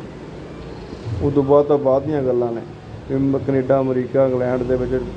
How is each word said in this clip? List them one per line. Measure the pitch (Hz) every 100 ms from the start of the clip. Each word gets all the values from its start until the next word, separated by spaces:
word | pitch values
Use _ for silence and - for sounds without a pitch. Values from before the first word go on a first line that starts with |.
| - - - - - - - - - - 117 -
ਉਦੋਂ | 143 139
ਬਾਅਦ | 135 143 143
ਤਾਂ | 143
ਬਾਅਦ | 131 135
ਦੀਆਂ | 147 147
ਗੱਲਾਂ | 127 123 120
ਨੇ। | 117 - - - - -
ਵੀ | 135
ਮ-, | 135 135
ਕੈਨੇਡਾ, | - 135 127 135
ਅਮਰੀਕਾ, | 131 127 127 135 135
ਇੰਗਲੈਂਡ | 127 123 127
ਦੇ | 123 127
ਵਿੱਚ | 123 127 120